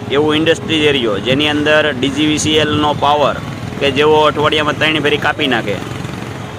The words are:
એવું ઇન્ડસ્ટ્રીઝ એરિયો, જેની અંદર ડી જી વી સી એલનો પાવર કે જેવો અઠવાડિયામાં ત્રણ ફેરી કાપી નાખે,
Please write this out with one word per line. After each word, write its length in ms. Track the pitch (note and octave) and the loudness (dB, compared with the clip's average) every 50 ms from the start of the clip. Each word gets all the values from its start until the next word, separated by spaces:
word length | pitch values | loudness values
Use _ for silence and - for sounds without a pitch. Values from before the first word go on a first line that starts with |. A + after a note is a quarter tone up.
| - A2 | -6 -2
એવું 260 | C3 C#3+ D3+ D3+ D3+ | 0 0 2 2 2
ઇન્ડસ્ટ્રીઝ 480 | D#3 D#3+ E3 D#3 - - F3+ D#3+ D#3 D3+ | 2 2 2 0 0 -2 -2 -2 2 2
એરિયો, 340 | D3 C#3 C3+ A#2 G#2+ G2 G2 | 2 2 2 0 0 -2 -2
જેની 300 | G#2 A#2+ C3 C#3+ D3+ D3+ | 0 0 0 2 2 0
અંદર 440 | D3 D3 D3 D3+ D3+ D3+ D3+ D3+ | 0 0 2 2 4 4 2 0
ડી 160 | C#3 B2 C#3 C#3 | 0 -2 -2 -2
જી 180 | C3+ D3 D#3 | 0 0 0
વી 120 | D3+ D3+ C#3+ | 0 0 0
સી 180 | D3 D#3 D#3 | 0 0 2
એલનો 380 | D#3 D3+ D3+ D3+ D3 D3+ D3 C#3+ | 2 2 2 0 0 0 0 0
પાવર 400 | B2 C#3+ C#3+ D3 D3+ C#3 A2+ G2 - - - - - - - - - | 0 2 2 2 2 2 0 0 -4 -8 -10 -10 -10 -10 -10 -4 -2
કે 100 | C#3+ C#3 | -2 0
જેવો 340 | B2+ C#3+ D3 D#3 D#3 D#3 D3+ | 2 2 4 4 6 6 4
અઠવાડિયામાં 540 | D3 C#3+ D3+ D3+ D3+ D3+ D#3 D3+ D3+ C#3 B2+ | 2 2 2 0 0 2 0 0 -2 -2 0
ત્રણ 220 | D3 D#3 D#3 D3+ | 0 0 0 0
ફેરી 160 | C#3+ D3 D3 | 0 0 0
કાપી 300 | C#3 D3+ D3 D3 - D3+ | 0 0 -2 -2 0 -2
નાખે, 300 | C3 A#2+ A2 A2 G#2 F#2+ - - - - - - - - - - - - - - - - | 0 0 -2 -2 -4 -6 -6 -8 -10 -10 -10 -10 -10 -10 -10 -10 -10 -10 -12 -12 -12 -12